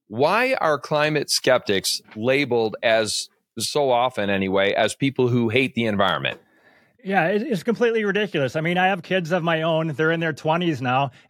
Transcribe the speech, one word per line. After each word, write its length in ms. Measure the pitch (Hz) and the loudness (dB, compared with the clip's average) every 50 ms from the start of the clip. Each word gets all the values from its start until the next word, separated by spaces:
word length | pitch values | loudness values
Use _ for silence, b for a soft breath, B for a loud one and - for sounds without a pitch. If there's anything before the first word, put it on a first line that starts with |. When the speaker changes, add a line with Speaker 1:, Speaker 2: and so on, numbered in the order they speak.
| _ - | _ -10
Speaker 1:
Why 440 | 104 117 143 165 196 226 254 262 262 | -2 0 0 2 2 2 0 0 0
are 220 | - - 160 147 | 0 0 0 0
climate 540 | 131 - - 156 147 151 151 156 143 - - | -2 -2 -4 -2 0 0 0 0 -2 -2 -2
skeptics 720 | - - - 131 127 120 - - 98 95 - - - - - - - | -4 0 2 4 4 4 2 0 0 0 0 -2 -4 -6 -8 -12 -10
labeled 600 | 110 110 127 135 143 143 120 120 117 113 107 92 - - | -4 0 0 2 2 0 0 0 0 0 0 -2 0 2
as, 460 | 117 110 113 110 101 - - - - _ _ _ _ - | 4 4 4 2 0 -4 -6 -8 -10 _ _ _ _ -12
so 320 | 113 104 - - 147 143 131 | -10 -8 -4 -2 0 2 2
often 400 | 120 120 123 127 - 110 101 101 | 2 2 2 0 -2 -2 -2 -2
anyway, 440 | 98 95 98 95 92 95 98 101 - | 0 0 0 0 2 2 2 2 2
as 220 | - 110 107 - | 2 0 0 0
people 340 | - 135 139 131 - 127 120 | -2 -4 -2 0 0 0 2
who 200 | 123 123 117 110 | 2 2 0 2
hate 240 | 107 131 135 - - | 2 0 0 0 -2
the 120 | 113 117 | -2 0
environment? 540 | 110 101 98 98 92 80 69 67 62 - - _ b b b b b b b b b b b - | 0 2 2 2 2 2 0 -2 -6 -8 -8 _ b b b b b b b b b b b -6
Speaker 2:
Yeah, 260 | 190 190 185 160 175 | -2 0 0 2 2
it, 120 | 208 208 | 0 -2
it's 220 | 240 311 226 160 - | -2 -2 -4 -4 -2
completely 420 | 233 220 - 240 233 226 220 208 | -4 -2 0 0 0 2 0 -2
ridiculous. 500 | 202 185 208 214 180 - 156 135 123 - | 0 -2 -2 -2 -2 -2 -2 -2 -2 -2
I 60 | 160 | -2
mean, 160 | 156 170 180 | -2 -2 0
I 100 | 180 185 | 2 2
have 140 | 185 202 175 | 0 0 -2
kids 300 | - - 180 190 170 151 | -4 -2 -2 -2 0 0
of 120 | 185 175 156 | -2 -2 0
my 200 | 170 165 160 160 | 0 -2 0 0
own. 240 | 170 160 160 160 | 0 0 0 -2
They're 240 | 165 143 160 156 160 | -2 -2 0 0 0
in 80 | 165 165 | 0 0
their 140 | 170 160 147 | -2 -4 -4
twenties 480 | - - 156 160 170 180 170 151 113 | -4 -2 -2 0 0 0 -2 -2 -2
now, 300 | 131 123 127 135 139 131 b b b | -2 0 0 0 0 -2 b b b